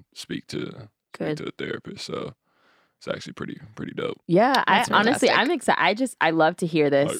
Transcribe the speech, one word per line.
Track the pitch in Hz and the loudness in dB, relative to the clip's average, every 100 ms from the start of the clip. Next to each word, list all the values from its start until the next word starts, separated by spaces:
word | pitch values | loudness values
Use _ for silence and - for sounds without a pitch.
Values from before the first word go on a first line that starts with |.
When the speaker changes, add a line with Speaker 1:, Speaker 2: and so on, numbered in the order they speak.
| - - | -20 -16
Speaker 1:
speak | - - - | -10 -10 -8
to, | - - | -10 -10
speak | - 107 _ _ - | -12 -20 _ _ -10
Speaker 2:
Good. | 160 151 | -6 -6
Speaker 1:
to | - | -8
a | |
therapist, | - - - - - - | -8 -8 -8 -10 -14 -10
so | - - - _ _ _ _ _ _ | -8 -8 -12 _ _ _ _ _ _
it's | - | -8
actually | - - | -8 -8
pretty, | - - - - - | -12 -10 -12 -16 -12
pretty | - | -10
dope. | - - - - | -6 -6 -6 0
Speaker 2:
Yeah, | 175 247 262 - | 4 4 2 2
I | 196 | 2
Speaker 3:
That's | 240 | 4
Speaker 2:
honestly, | 190 214 277 254 | 2 4 4 4
Speaker 3:
fantastic. | - 240 339 - | 4 2 0 0
Speaker 2:
I'm | - | 2
exci-, | |
I | 165 | 2
just, | 214 262 - | 0 -2 0
I | 160 | 2
love | 165 156 180 | 4 4 2
to | 175 | 0
hear | 156 147 | 2 4
this, | 139 143 | 4 2
Speaker 1:
Like, | - | 0